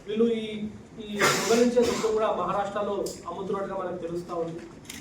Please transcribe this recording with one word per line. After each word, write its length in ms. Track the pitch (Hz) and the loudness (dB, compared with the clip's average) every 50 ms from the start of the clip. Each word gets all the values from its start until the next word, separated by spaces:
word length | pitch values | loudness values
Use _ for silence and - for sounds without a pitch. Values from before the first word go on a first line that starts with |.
| - 196 | -8 -4
వీళ్ళు 260 | 220 220 233 233 226 | 2 4 4 4 4
ఈ, 340 | 220 220 214 214 208 214 214 - - - - - 220 214 208 | 2 -2 -4 -6 -6 -6 -8 -8 -10 -16 -16 -14 -14 -10 -6
ఈ 100 | 208 196 | -2 2
దొంగలించే 640 | - - - - 202 202 226 240 247 247 247 247 226 | 2 2 2 2 4 4 6 6 6 6 6 4 4
దుడ్డు 300 | - - - 220 220 214 | 4 4 2 2 2 2
కూడా 200 | 214 220 202 196 | 2 2 2 2
మహారాష్ట్రలో 720 | 185 180 185 190 202 202 196 - 208 208 202 202 190 160 - - - - | 2 0 0 0 0 0 -2 -2 -2 -2 -2 0 -2 -2 -4 -6 -8 -10
అమ్ముతున్నట్టుగా 520 | 175 185 190 190 185 202 196 196 185 190 190 | -10 -8 -6 -4 -4 -2 -2 -2 -4 -4 -4
మనకు 240 | 185 180 180 180 165 | -4 -4 -6 -6 -6
తెలుస్తా 320 | 165 170 175 175 180 175 | -6 -6 -6 -6 -4 -4
ఉంది. 240 | 170 165 165 165 170 - - - - - - - - | -4 -2 -4 -4 -8 -10 -14 -16 -18 -16 -14 -14 -14